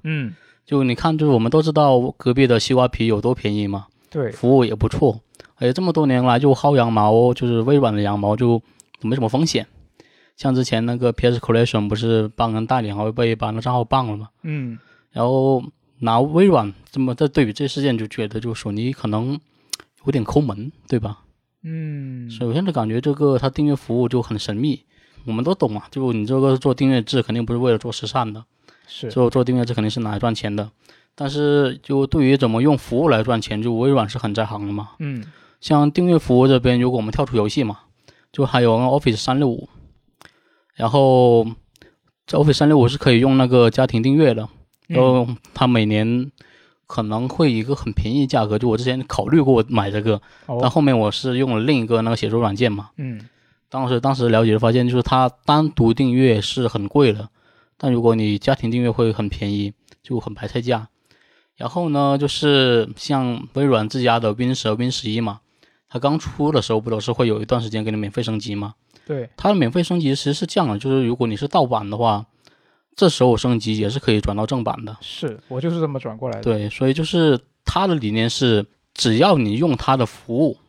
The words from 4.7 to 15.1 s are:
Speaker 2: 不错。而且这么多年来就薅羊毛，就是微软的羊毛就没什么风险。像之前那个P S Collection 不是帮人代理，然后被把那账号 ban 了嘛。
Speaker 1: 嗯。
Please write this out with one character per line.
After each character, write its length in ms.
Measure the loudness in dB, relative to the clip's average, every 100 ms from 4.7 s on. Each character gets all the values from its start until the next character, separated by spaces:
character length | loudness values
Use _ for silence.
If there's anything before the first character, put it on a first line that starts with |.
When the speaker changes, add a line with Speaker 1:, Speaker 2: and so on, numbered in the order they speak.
Speaker 2:
不 120 | 0 -2
错。 320 | 2 0 0 _ _ -20
而 60 | _
且 120 | -2
这 80 | 0
么 100 | 0
多 140 | 0
年 180 | 2 2
来 140 | 2 4
就 160 | 4
薅 240 | 4 4 4
羊 160 | 2
毛， 400 | 2 4 4 4
就 140 | 2 0
是 140 | 0
微 160 | 2 2
软 140 | 2
的 120 | 0
羊 160 | -2 -2
毛 160 | -2
就 260 | 0 0 0 _ _ _ _
没 140 | -6
什 60 | -2
么 60 | -2
风 160 | 0
险。 220 | 0 -2 -6 _ _ _ _ _ _ _
像 180 | -2
之 80 | 0
前 200 | 0 -2 -2
那 80 |
个 160 | -2 -2
P 160 | 2 0
S 120 | 0
Collection 480 | 0 2 2 0 -2
不 80 |
是 320 | -2 0 0 -2
帮 220 | -2 -2
人 140 | -2
代 160 | -2 -2
理， 60 | -2
然 100 | -6
后 140 | -6
被 240 | -2 -2
把 160 | -2 -4
那 100 | -4
账 100 | -2
号 120 | -2
ban 260 | 0 0 -2
了 80 | -8
嘛。 120 | -12 _
Speaker 1:
嗯。 380 | -10 -8 -8 -12 _ _ _